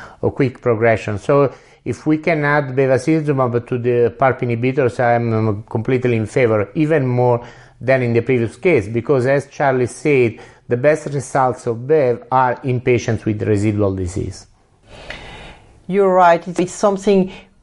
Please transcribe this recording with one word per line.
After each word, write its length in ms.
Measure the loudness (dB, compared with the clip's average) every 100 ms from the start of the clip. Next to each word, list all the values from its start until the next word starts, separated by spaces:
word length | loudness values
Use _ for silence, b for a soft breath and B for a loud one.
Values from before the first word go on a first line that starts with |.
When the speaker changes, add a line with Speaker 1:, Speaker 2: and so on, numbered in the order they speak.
| B B
Speaker 1:
or 100 | -4
quick 300 | -2 -2 -2
progression. 580 | -2 2 2 2 -2 -6
So 340 | 0 2 2 B B B
if 220 | -10 -6 -2
we 140 | -2
can 260 | 0 -2 0
add 240 | 0 -2
bevacizumab 960 | 0 2 2 0 -2 0 0 0 -2 -4
to 100 | -4
the 380 | 0 2 0 2
parp 220 | 0 0
inhibitors, 580 | -4 -2 -2 0 0 0
I'm, 360 | 0 2 0
um, 300 | 0 0 -4 -6
completely 460 | -6 -2 0 0 -2
in 100 | -2
favor, 460 | 0 2 2 -2
even 320 | -2 0 0 0
more 400 | 2 2 0 B B B B
than 200 | 0 0
in 120 | 2
the 80 | 0
previous 340 | 2 0 -2 -2
case, 320 | 0 0 0
because 380 | -4 0 0 2
as 220 | 0 -2
Charlie 380 | -2 0 0 -2
said, 540 | -2 0 2 2 -2 B B -6
the 80 | 0
best 300 | 2 0 -2
results 600 | -8 -4 0 0 -2 -6
of 180 | -4 0
bev 380 | 2 2 -2 0
are 300 | 0 0 -2
in 160 | -4 -2
patients 460 | 0 0 0 -4 -2
with 180 | -2
residual 500 | 0 0 0 0 0
disease. 540 | -2 -6 -6 -8 -10 -20 _ _ _ _ B B B B B B B B B -4
Speaker 2:
You're 260 | 0 4
right. 340 | 6 6 4 0
It's, 140 | -4
it's 100 | -4
something 640 | 0 0 0 2 2 2 B B _